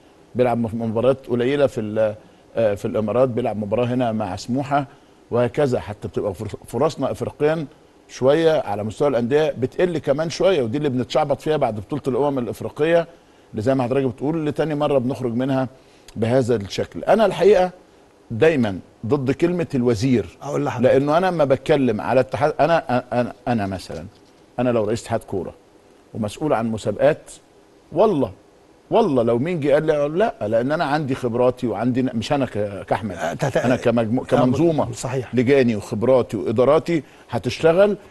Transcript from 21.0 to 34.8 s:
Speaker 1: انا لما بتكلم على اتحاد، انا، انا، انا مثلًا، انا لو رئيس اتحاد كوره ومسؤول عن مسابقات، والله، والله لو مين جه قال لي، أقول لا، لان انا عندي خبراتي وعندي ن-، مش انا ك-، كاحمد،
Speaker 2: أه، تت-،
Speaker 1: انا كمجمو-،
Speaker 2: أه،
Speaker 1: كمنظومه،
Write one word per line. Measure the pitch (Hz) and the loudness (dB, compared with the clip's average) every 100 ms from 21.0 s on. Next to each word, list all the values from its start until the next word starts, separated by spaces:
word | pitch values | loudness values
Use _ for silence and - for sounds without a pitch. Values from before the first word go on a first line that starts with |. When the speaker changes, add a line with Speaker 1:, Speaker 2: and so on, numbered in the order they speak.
| 143 156 | 4 2
Speaker 1:
انا | 185 | 2
لما | 175 | 2
بتكلم | 139 135 - 151 127 107 | 2 2 2 2 2 0
على | 71 123 | 0 2
اتحاد، | 127 123 151 - | 0 0 -2 2
انا، | 143 165 - 123 - 120 | 2 2 0 -4 -2 -2
انا، | 117 - - | -2 -4 -4
انا | 117 98 | -2 -2
مثلًا، | 95 - 78 92 - _ _ _ - | -6 -10 -12 -12 -18 _ _ _ -4
انا | 123 | 0
لو | 117 | 2
رئيس | 104 113 | 0 -2
اتحاد | - 113 | -4 -6
كوره | - 98 - - _ _ _ _ _ | -4 -8 -8 -12 _ _ _ _ _
ومسؤول | 110 107 - 156 | -8 -8 -4 -2
عن | 123 113 | 0 0
مسابقات، | 110 117 101 135 156 - - _ _ _ _ - | -4 -4 2 2 2 -4 -20 _ _ _ _ -6
والله، | 160 220 160 117 - _ _ _ _ - | 0 2 2 -2 -6 _ _ _ _ -2
والله | 185 220 131 | 0 2 2
لو | 117 117 | 2 2
مين | 151 180 | 0 -2
جه | 139 | 2
قال | 139 156 | 2 2
لي، | 151 | 0
أقول | 143 160 | 0 0
لا، | 226 - | -2 -2
لان | 104 113 127 | -2 0 0
انا | 156 | -2
عندي | 156 151 143 | 0 -2 -2
خبراتي | 131 123 117 123 123 120 | -4 -2 2 2 2 -2
وعندي | 98 120 127 | -2 -2 0
ن-، | 131 | -2
مش | 113 110 | -2 -2
انا | 147 127 | -2 -2
ك-، | 104 104 98 82 | -4 -6 -6 -4
كاحمد، | 113 104 87 | -4 -4 -6
Speaker 2:
أه، | 82 | -6
تت-، | 82 143 160 | -4 -2 0
Speaker 1:
انا | 127 123 | 0 0
كمجمو-، | 123 117 113 127 | 0 0 0 -2
Speaker 2:
أه، | |
Speaker 1:
كمنظومه، | - 127 127 123 170 151 | 0 2 2 2 2 0